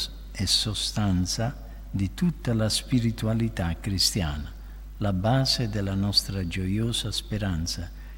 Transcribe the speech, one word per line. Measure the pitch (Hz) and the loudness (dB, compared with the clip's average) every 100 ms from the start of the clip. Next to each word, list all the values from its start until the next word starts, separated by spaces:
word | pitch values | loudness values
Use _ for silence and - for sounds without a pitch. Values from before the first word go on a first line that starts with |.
| - - - | -4 -8 -10
è | - 92 | -2 2
sostanza | - 110 98 - - 101 90 90 - 113 - - - - | 2 2 -2 -2 2 4 4 2 0 -2 -2 -10 -12 -6
di | 98 98 | 0 0
tutta | - 175 - - | 2 2 2 0
la | 113 104 | 2 2
spiritualità | - - 127 117 113 110 113 113 - 87 85 | 0 2 2 2 2 0 2 0 0 -2 -2
cristiana, | 110 95 - 110 78 73 69 - - - - - | -2 2 2 2 0 -2 -6 -10 -12 -14 -12 -2
la | 104 | 0
base | 92 107 135 131 - 117 | 2 4 4 4 2 0
della | 107 98 | 0 0
nostra | 98 101 98 - 98 87 | 2 2 0 0 -2 -2
gioiosa | 90 92 104 117 117 110 | 0 0 2 0 0 -2
speranza, | - - 107 101 82 85 - 85 - - | -4 -4 -2 0 0 -2 -4 -8 -10 -14